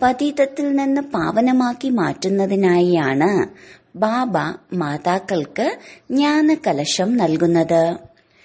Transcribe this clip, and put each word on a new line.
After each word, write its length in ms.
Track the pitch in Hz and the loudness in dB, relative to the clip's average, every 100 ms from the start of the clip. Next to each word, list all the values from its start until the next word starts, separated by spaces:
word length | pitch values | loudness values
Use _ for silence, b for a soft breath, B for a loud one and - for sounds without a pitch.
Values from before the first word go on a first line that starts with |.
പതീതത്തിൽ 760 | 254 254 294 285 277 277 285 277 | 0 0 -2 0 -2 -2 -2 0
നിന്ന് 240 | 277 277 | 0 -2
പാവനമാക്കി 880 | 277 202 160 214 254 254 247 240 269 | -2 -4 -2 0 2 2 0 -2 -2
മാറ്റുന്നതിനായാണ് 1400 | 240 156 139 190 196 196 196 185 175 175 175 139 135 170 196 - B B B B 180 | 0 0 -2 -2 0 0 2 2 4 4 2 2 2 2 2 -2 B B B B -4
ബാബ 380 | 214 233 254 175 151 - - | -2 -2 -2 -2 -4 -8 -8
മാതാക്കൾക്ക് 920 | 180 147 151 175 190 196 185 143 - 262 - B B B | -6 -4 -4 -2 -2 -2 -4 -4 -4 -4 -6 B B B
ജ്ഞാനകലശം 1040 | 254 294 302 302 311 214 143 147 - 190 240 | 0 2 2 2 2 0 -2 -2 -2 0 0
നൽകുന്നത്. 640 | 170 156 170 170 160 170 165 175 - _ b b | 0 2 2 2 2 2 2 -2 -10 _ b b